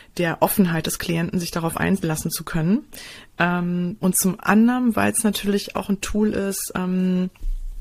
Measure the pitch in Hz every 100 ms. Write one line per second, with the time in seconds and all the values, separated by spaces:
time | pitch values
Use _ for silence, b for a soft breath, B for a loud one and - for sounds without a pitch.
0 | B - 170 - 190 - 180 165 160 -
1 | - 165 170 185 170 175 165 165 165 190
2 | 165 156 165 - 160 170 160 233 - B
3 | B B B - 175 180 175 175 175 -
4 | 185 180 185 175 - 208 233 254 247 208
5 | 208 214 214 202 202 202 - - 190 196
6 | - 208 214 - 196 190 - - 185 185
7 | 185 185 185 - - - - -